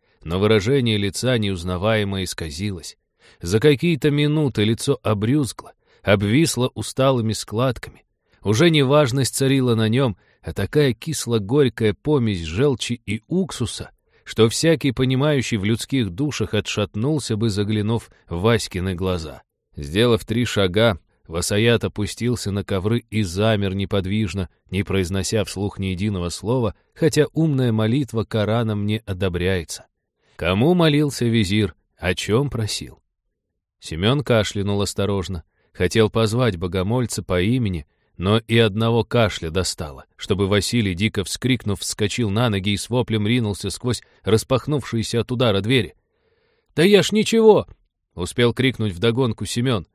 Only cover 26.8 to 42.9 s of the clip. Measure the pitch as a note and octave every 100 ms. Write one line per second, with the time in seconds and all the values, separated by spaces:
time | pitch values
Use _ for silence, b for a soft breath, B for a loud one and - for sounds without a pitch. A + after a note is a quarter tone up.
26.8 | _ - D#3+ D#3 C#3+ D#3+ D#3+ C3 B2 A2
27.8 | A2 C3+ C#3 A2+ G2 A2 G#2 A2+ A2+ G#2
28.8 | G#2 G#2+ - F2+ F#2+ F2 F2+ F#2 D2+ -
29.8 | - _ _ _ _ - E2+ F#2+ D3 F3+
30.8 | D#3+ D3 D3 - A#2+ A2+ F#2 G#2+ G2+ -
31.8 | _ _ F2+ F2+ - A2+ D3 A2+ G#2+ -
32.8 | - - _ _ _ _ _ _ _ _
33.8 | - D#2+ G#2 C#3+ B2 A#2 G2 G#2 G2 G2+
34.8 | G2 - G2+ G2 F2+ F2 - _ _ -
35.8 | F2+ A2+ G#2+ A2+ A2 A#2 B2 F2 F2+ F#2
36.8 | F#2 B2+ A#2 - F#2 F2+ G2 B2+ G#2+ E2+
37.8 | - _ _ - F#2 A2 - A#2 A2+ G2+
38.8 | A2+ A#2 - B2 G#2 - E2 F2 F2 -
39.8 | D#2 C2+ - - - F#2+ G2 G2+ - A#2+
40.8 | G2+ F2 A2 A2 F2 - B2 B2 G#2 G2
41.8 | - - G#2 - A2 G2+ B2 G2 G2 G2
42.8 | -